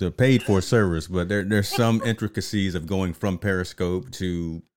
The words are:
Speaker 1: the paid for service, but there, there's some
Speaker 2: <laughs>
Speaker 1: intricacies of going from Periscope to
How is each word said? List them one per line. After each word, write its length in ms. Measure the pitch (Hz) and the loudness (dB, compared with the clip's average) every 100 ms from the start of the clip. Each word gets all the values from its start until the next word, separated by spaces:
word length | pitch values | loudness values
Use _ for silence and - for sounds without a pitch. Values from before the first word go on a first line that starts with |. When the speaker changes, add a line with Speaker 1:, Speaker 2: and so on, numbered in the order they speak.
| 90 | -4
Speaker 1:
the 60 | |
paid 320 | - 127 127 | 2 4 4
for 180 | - 98 | 4 2
service, 460 | 90 120 101 82 80 | 4 4 4 0 -2
but 200 | 90 87 | -2 -2
there, 160 | 104 | -2
there's 240 | 95 107 98 | 0 0 2
some 340 | - 117 113 | 2 2 2
Speaker 2:
<laughs> 40 | 113 | 0
Speaker 1:
intricacies 680 | 110 107 - - 104 95 | -2 -2 -4 -4 -2 0
of 140 | 90 82 | -2 -4
going 260 | 95 92 | -2 -2
from 240 | 85 104 92 | -2 -4 -2
Periscope 760 | 101 92 90 - 90 92 90 | 0 -2 -2 -4 -4 -4 -6
to 520 | - 92 87 85 82 - | -6 -4 -4 -4 -8 -14